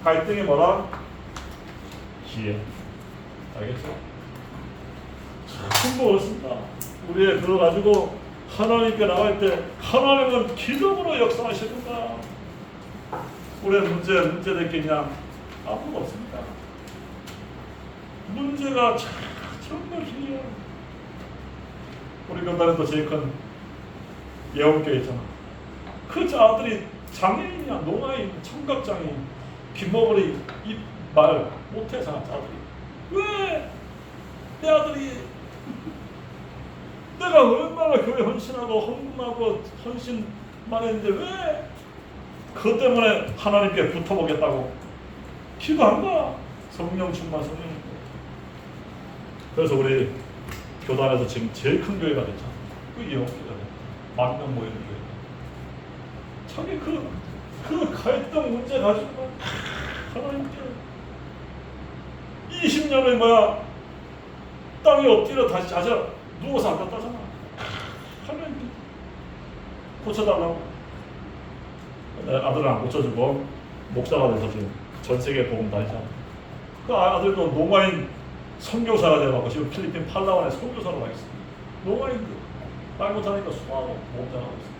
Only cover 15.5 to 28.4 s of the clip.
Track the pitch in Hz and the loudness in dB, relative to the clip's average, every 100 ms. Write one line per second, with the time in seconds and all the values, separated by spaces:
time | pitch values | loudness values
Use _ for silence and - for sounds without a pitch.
15.5 | - - 107 - - - 104 - - - | -12 -6 -4 -4 -6 -6 -8 -10 -8 -10
16.5 | - - - - - - - - - - | -12 -14 -14 -14 -14 -14 -14 -14 -14 -14
17.5 | - - - - - - - - 220 277 | -14 -14 -14 -14 -14 -16 -14 -10 -4 -2
18.5 | 277 277 254 240 - - - - - - | -2 0 4 4 4 -2 -8 -8 -10 -10
19.5 | - - 320 349 339 320 247 277 269 254 | -10 -10 -8 -6 -6 -6 -6 -6 -6 -6
20.5 | 208 - - - - - - - - - | -10 -12 -14 -14 -14 -14 -14 -12 -12 -12
21.5 | - - - - - - - - 175 175 | -12 -14 -14 -14 -14 -14 -14 -10 -6 -2
22.5 | 170 165 160 147 151 151 151 139 - - | 4 6 6 2 2 2 0 -2 -6 -12
23.5 | - - - - - - - - - - | -14 -14 -14 -14 -14 -14 -14 -14 -14 -10
24.5 | 147 151 156 143 127 - 120 - - - | 4 6 6 4 2 0 -4 -6 -12 -14
25.5 | - - - - - - 339 - 277 220 | -14 -14 -14 -12 -14 -6 -2 0 8 8
26.5 | 220 233 214 - - - - 185 - - | 8 2 -2 -4 -12 -12 2 2 4 0
27.5 | - 277 220 - 214 269 262 196 - | -6 -4 -4 0 -2 -2 -2 -4 -6